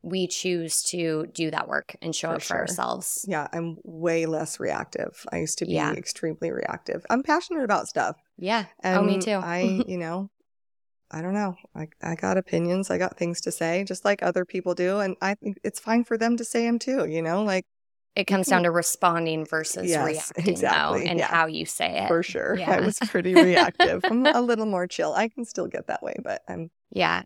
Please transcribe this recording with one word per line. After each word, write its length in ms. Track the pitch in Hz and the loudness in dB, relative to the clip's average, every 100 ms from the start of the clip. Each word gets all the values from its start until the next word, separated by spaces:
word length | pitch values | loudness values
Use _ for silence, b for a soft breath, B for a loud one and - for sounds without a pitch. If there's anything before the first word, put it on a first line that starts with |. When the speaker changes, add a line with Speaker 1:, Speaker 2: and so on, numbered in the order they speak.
Speaker 1:
we 280 | 170 190 180 | -4 -2 -2
choose 540 | - 185 175 165 - | -2 -2 -2 -2 -2
to 420 | - 180 165 156 156 | -2 -2 0 -2 -4
do 160 | - 160 | -4 -2
that 180 | 156 - | -2 -2
work 260 | - - - | -2 -4 -10
and 140 | 165 | -6
show 140 | 156 160 | -4 -4
Speaker 2:
For 60 | 165 | -4
Speaker 1:
up 40 | |
for 40 | - | -2
Speaker 2:
sure. 120 | 175 | -2
Speaker 1:
ourselves. 680 | - 175 60 62 180 - - | -2 -2 -2 -2 -4 -6 -4
Speaker 2:
Yeah, 200 | 170 147 | -4 -4
I'm 240 | 165 170 160 | -6 -6 -8
way 420 | - 165 170 165 | -14 -4 0 0
less 340 | 165 160 156 - | 0 -2 -4 -4
reactive. 640 | - 73 - - - - - | -4 -2 -4 -6 -6 -8 -8
I 80 | - | -4
used 180 | 156 - | -4 -4
to 80 | 170 | -2
be 60 | |
Speaker 1:
Yeah. 200 | 170 160 | 0 0
Speaker 2:
extremely 580 | - 175 - 165 156 170 | -4 -6 -6 -4 -4 -4
reactive. 520 | - - - - - - | -4 -4 -6 -6 -8 0
I'm 120 | 240 | -2
passionate 420 | 277 311 - 330 | 2 0 0 -4
about 240 | 254 196 - | 0 0 0
stuff. 280 | - 104 - _ - | -2 -2 -4 _ -10
Speaker 1:
Yeah. 260 | 180 226 196 _ | -2 -2 -2 _
Oh, 180 | 185 185 | 2 4
me 120 | 196 | 4
Speaker 2:
And 80 | 190 | 2
Speaker 1:
too. 100 | 185 | 0
<laughs> 100 | 202 | -2
Speaker 2:
I, 400 | 175 175 185 190 247 | -2 0 0 0 -2
you 120 | 180 | -4
know, 320 | 165 175 196 _ _ _ _ _ _ _ _ | -4 -6 -6 _ _ _ _ _ _ _ _
I 100 | 156 | -8
don't 140 | 170 | -4
know. 220 | 202 208 180 - | -2 -2 -6 -14
I, 140 | - 156 _ | -12 -12 _
I 120 | - | -8
got 240 | 165 190 190 | -4 0 0
opinions. 520 | 185 170 170 180 196 | 0 0 2 0 0
I 60 | 180 | 0
got 220 | 185 - | -2 -2
things 220 | 175 175 | -4 -2
to 100 | - | -4
say, 300 | 180 165 170 | -2 -2 0
just 200 | 196 185 | -2 -2
like 180 | 202 202 | 0 2
other 220 | 175 175 180 | 2 0 -2
people 280 | 185 180 | -2 -2
do. 260 | 180 180 196 | 0 2 2
And 160 | 196 185 | -2 -2
I 140 | 190 | -2
think 240 | 208 208 196 | -2 -4 -6
it's 160 | 196 - | -6 -6
fine 240 | - 226 | 2 2
for 120 | 240 233 | 4 2
them 200 | 226 233 | 2 2
to 80 | |
say 220 | 226 240 233 | 0 0 2
'em 120 | 233 | 0
too, 280 | 247 262 185 | 0 0 0
you 120 | 160 | 0
know, 200 | 165 175 | 0 2
like 220 | 214 185 - _ _ _ _ | 2 0 -2 _ _ _ _
Speaker 1:
It 100 | - 190 | -4 2
comes 200 | 196 185 | 2 4
Speaker 2:
you 60 | |
Speaker 1:
down 100 | 190 | 4
to 60 | 175 | 6
responding 760 | 170 165 - 185 170 165 160 156 | 4 0 2 4 4 0 -2 -2
versus 420 | 160 156 180 180 | -4 -4 -4 0
Speaker 2:
Yes, 140 | 160 | 2
Speaker 1:
reacting, 440 | 156 156 156 - 180 | 2 -2 -6 -2 0
Speaker 2:
exactly. 520 | 175 - 80 76 101 | 2 4 4 4 0
Speaker 1:
though, 60 | - | 0
and 80 | 170 | 0
Speaker 2:
Yeah. 80 | - | 0
Speaker 1:
how 200 | - 160 | 2 0
you 180 | 160 160 | 0 -6
say 380 | - 82 - | -2 -2 0
it. 40 | - | 0
Speaker 2:
For 140 | 165 | 0
sure. 320 | 175 - - | 0 -4 -2
<laughs> 40 | 190 | -2
Speaker 1:
Yeah. 120 | 185 | 2
Speaker 2:
I 80 | 185 | 2
was 180 | 185 208 | 2 0
pretty 340 | 233 196 175 | -2 0 4
reactive. 680 | 185 180 170 - - 175 180 | 8 8 8 4 4 2 4
I'm 220 | 262 233 262 | 0 4 4
Speaker 1:
<laughs> 80 | |
Speaker 2:
a 60 | 311 | 4
little 240 | 247 226 220 | 2 0 0
more 200 | 190 180 | 0 -2
chill. 260 | - 160 | -2 -2
I 140 | 151 220 | 0 -2
can 160 | - | -2
still 220 | - - 180 | -8 -4 -4
get 200 | - - | -6 -6
that 140 | - | -6
way, 120 | - - | -4 -6
but 200 | - - - | -6 -8 -8
I'm 240 | 123 82 _ _ | -10 -10 _ _
Speaker 1:
Yeah. 320 | - 175 - | 0 2 2